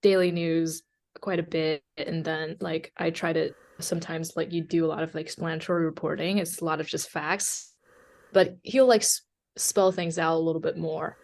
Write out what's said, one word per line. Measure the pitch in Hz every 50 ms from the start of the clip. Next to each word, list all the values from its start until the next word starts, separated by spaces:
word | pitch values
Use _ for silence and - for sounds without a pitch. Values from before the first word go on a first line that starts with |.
daily | - 208 196 185 180 180
news | 170 175 170 165 165 165 165 160 160 - _ _ _ _ _ _ _ -
quite | - - 185 170
a | 165
bit, | 165 - 165 160 156 156 147 _ _ _
and | - 147 - 170 165 156
then, | 160 160 156 156 156 165 165
like, | - 175 160 160 160 - _
I | - 175 165
try | 165 - - 175
to | 160 160 160 143 - _ _ _ _ _
sometimes, | 165 - 185 170 165 - 165 160 165 160 -
like, | - 160 -
you | 170 170
do | 160 160 - 170 165
a | 160
lot | 156 -
of, | 160 160 -
like, | 165 156
explanatory | - - - 175 165 160 160 160 - 180 175 165
reporting. | 160 160 - - 160 165 - 160 175 196 208
It's | 185 165 - -
a | 170
lot | 165 156 151
of | 156
just | - - 156 - -
facts, | - 160 151 151 180 196 - - - - - - _ _ _ _ _ _ - _ _ _ _ _
but | - 190 185 - - -
he'll, | _ - - 262 262
like, | 247 233 214
s-, | - - - - _ _ _ _ _ _ _
spell | - - - - 208 190 185
things | 185 185 175 170 165 175
out | 165 160 165
a | 165
little | 165 165 160 165
bit | 165 165 - 170
more. | 165 160 156 160 165 165 - _